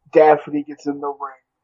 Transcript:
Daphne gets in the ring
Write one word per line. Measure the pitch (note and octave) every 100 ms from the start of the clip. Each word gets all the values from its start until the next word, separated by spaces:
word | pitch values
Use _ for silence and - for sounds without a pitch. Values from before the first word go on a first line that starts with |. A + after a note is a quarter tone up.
| _
Daphne | D#3+ D#3 D3 - D3
gets | D3 C#3+ D3
in | C#3+
the | -
ring | - - - _ _